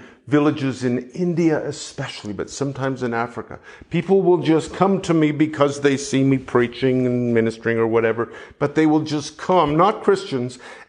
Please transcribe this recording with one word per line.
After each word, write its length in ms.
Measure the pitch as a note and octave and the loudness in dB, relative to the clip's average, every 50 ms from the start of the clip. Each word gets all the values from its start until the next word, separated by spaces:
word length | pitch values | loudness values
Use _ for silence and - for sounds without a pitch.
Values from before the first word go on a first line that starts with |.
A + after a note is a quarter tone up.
| - - - _ _ | -14 -20 -20 _ _
villages 600 | A2+ C3 D3 D3 D3+ C3 G#2 C3+ C3+ A#2 - B2+ | 0 2 2 4 2 2 0 -2 -4 -4 -2 -2
in 240 | B2 A#2+ B2 B2 - | -2 -2 -2 -4 -8
India 520 | - F3+ F3+ F3 E3 E3 E3+ D#3+ D3+ A2+ A2+ | -6 -4 -2 -2 0 2 2 2 2 0 -2
especially, 640 | D3 C#3+ - - - - - C3 - - - - G#2 | -6 -8 -10 -12 -12 -10 -10 -10 -10 -12 -12 -12 -10
but 180 | G2 F#2 C#2+ - | -8 -8 -8 -8
sometimes 540 | - - C3+ C#3 C3+ B2+ C3+ C3+ C3+ A#2+ B2+ | -8 -6 -6 -6 -4 -4 -4 -4 -4 -4 -4
in 100 | A#2+ A#2 | -4 -2
Africa, 460 | A#2 A#2+ A#2+ - A2 G#2+ - - - - - - - - - | -4 -4 -4 -8 -12 -12 -12 -16 -18 -18 -20 -20 -20 -10 -6
people 320 | - E3+ E3 F#3 G3 G3 | -4 -2 0 2 2 4
will 160 | F3+ F3 F3+ | 4 4 4
just 360 | D#3+ C3+ D3+ D#3+ D3+ D3+ - - | 4 4 2 2 2 0 -2 -2
come 280 | - F#3 G3 G3 F3+ | 0 2 2 2 2
to 120 | - - E3 | 0 0 2
me 180 | D#3+ D#3 D3+ | 2 2 2
because 500 | D3 C#3+ D#3 D3+ - C3+ C#3+ C#3+ C#3 C#3+ | 2 2 0 0 2 2 2 2 2 2
they 160 | - C#3+ C#3 | 2 2 2
see 260 | C3 - - D#3 C3+ C3+ | 0 -2 -2 0 2 2
me 140 | C3+ C3+ | 2 2
preaching 680 | B2+ B2+ - - B2 B2 A#2 - - C3 C3 B2+ B2+ B2+ | 0 0 0 2 2 2 0 0 -2 0 0 2 2 0
and 280 | B2 B2 B2 B2 A#2+ A#2 | 0 0 0 0 2 2
ministering 440 | A2+ A2+ A2+ A2 A2+ - A#2 A#2 | 2 2 0 -2 -2 -2 -2 0
or 100 | A2+ A2+ | 0 0
whatever, 440 | A2+ A2+ A2+ A2+ A2+ A2 A#2 A2+ - - - - - - | 2 2 2 2 2 0 -2 -4 -6 -8 -14 -20 -20 -6
but 180 | - D3 C#3+ - | -4 -4 -2 2
they 100 | D#3 D#3 | 2 4
will 160 | D#3 D#3 D#3 | 4 4 2
just 360 | D3+ - D3 D3+ C#3+ - - | 0 -2 -4 -6 -6 -8 -12
come, 380 | - - - F#3 F3+ D#3 D3 D3+ | -8 -2 2 2 4 4 4 2
not 280 | D#3+ F3+ G#3 A3 A3 - | 2 2 2 0 0 0
Christians, 560 | G3+ G3 F#3+ - - C#3 B2 A#2+ B2 - - - - - - - | 0 0 0 -2 -4 -6 -4 -4 -6 -8 -12 -18 -20 -20 -20 -10